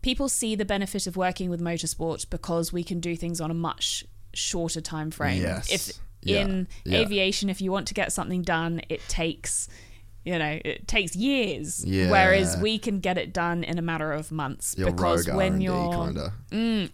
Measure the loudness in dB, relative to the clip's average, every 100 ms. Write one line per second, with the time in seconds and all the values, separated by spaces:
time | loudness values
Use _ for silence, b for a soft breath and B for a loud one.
0 | 2 2 0 0 0 0 0 0 0 -2
1 | -4 0 0 0 -4 -2 -2 -2 -4 -2
2 | -4 -4 -6 -6 -2 0 0 -4 -2 -4
3 | -2 -4 -4 -2 -2 -2 -2 -2 -2 -2
4 | -8 -16 -12 -6 -2 -2 -2 -4 -4 -4
5 | -4 -2 0 2 0 -2 0 0 -2 -8
6 | -12 -6 0 2 2 0 -2 B 2 4
7 | 4 4 2 2 0 0 0 0 -2 -2
8 | -2 -2 -2 -2 2 0 2 -2 -4 -6
9 | -2 0 0 -2 -4 -4 -4 B B B
10 | B -10 -2 0 0 -2 -4 -6 2 2
11 | 2 0 2 2 2 -2 -6 -4 2 4
12 | 6 8 8 6 4 2 2 2 0 0
13 | 0 0 -2 0 0 0 0 -2 0 -2
14 | -2 -2 -4 -4 -4 -4 -6 0 0 4
15 | 4 4 2 2 4 4 2 2 2 0
16 | 0 -2 -4 -8 -6 0 2 2 0